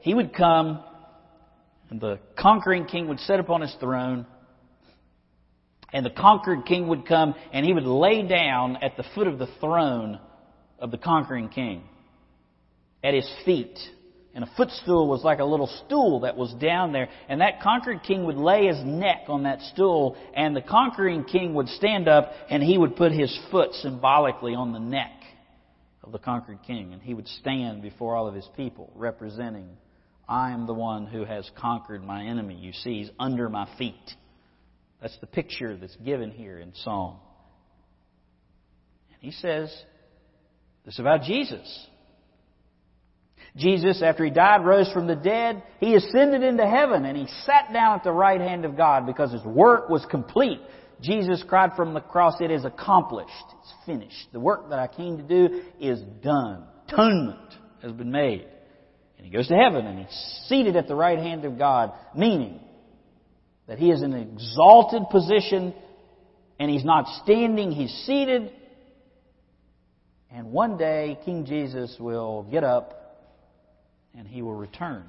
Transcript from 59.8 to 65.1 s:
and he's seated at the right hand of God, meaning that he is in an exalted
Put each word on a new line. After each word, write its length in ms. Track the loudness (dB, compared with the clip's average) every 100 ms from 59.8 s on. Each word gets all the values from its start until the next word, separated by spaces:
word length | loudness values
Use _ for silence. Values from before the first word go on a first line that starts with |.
| -6
and 140 | -10
he's 440 | -12 -16 -14 -16 -2
seated 260 | 0 2
at 140 | 0 -2
the 80 | 0
right 220 | 2 0
hand 260 | -4 -6
of 120 | -8 -2
God, 360 | 2 2 0 -6 -14 0
meaning 420 | 0 0 -4 -10 -20 -20 _ _ _ _ _ _ _ _ -18
that 100 | 0
he 140 | 2
is 100 | 2
in 100 | 0
an 180 | -4 -8
exalted 720 | -12 -10 6 10 12 10 0 2